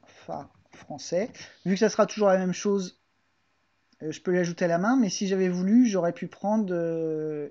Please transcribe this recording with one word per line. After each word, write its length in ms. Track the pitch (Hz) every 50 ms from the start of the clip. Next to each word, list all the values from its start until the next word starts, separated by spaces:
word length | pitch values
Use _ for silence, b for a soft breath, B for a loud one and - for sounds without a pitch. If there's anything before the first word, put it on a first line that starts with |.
| _
phare 480 | - - - - - 165 147 139 - _ _ _ _ -
français. 580 | - - - 151 135 - - 170 180 208 - B B B B B B -
Vu 80 | 175 196
que 60 | 180
ça 100 | 220 208
sera 160 | - - 208
toujours 220 | 202 - 214 208 196
la 100 | 190 190
même 160 | 185 180 175
chose, 480 | - - 208 202 202 185 - - _ _ _ _ _ _ _ _ _ _ _ _ _ _ _ _ _ _ _ _ _ 147
euh, 80 | 156
je 100 | 151 -
peux 100 | - 185
l'ajouter 340 | 180 180 175 170 170 - 185
à 20 | 170
la 100 | 170 170
main, 200 | 185 226 262 269
mais 120 | 226 185
si 160 | - - 208 185
j'avais 200 | 196 190 190 180
voulu, 380 | 180 180 180 190 220 247 254 226
j'aurais 240 | 196 185 170 175 170
pu 140 | - 185 165
prendre, 460 | - - - 202 220 220 214 180 180
euh, 760 | 170 170 165 165 165 160 160 156 156 156 156 151 147 147 147